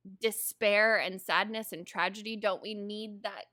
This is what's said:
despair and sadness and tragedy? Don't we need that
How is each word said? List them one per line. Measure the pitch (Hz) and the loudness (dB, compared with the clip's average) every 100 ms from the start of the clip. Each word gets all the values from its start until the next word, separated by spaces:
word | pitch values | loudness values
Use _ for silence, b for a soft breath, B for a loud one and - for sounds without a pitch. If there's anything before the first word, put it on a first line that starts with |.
| 196 190 | -20 -2
despair | 226 208 - - 214 202 220 214 | -2 -2 -6 0 4 6 6 4
and | 160 190 | 2 -4
sadness | - 170 208 220 220 | 2 2 4 -2 -6
and | 160 180 | -10 -8
tragedy? | 190 180 202 214 220 | -2 -2 -2 -6 0
Don't | 208 185 | 0 0
we | 208 | -4
need | 214 202 214 220 202 | -6 -6 -6 -8 -8
that | 208 202 - | -8 -8 -14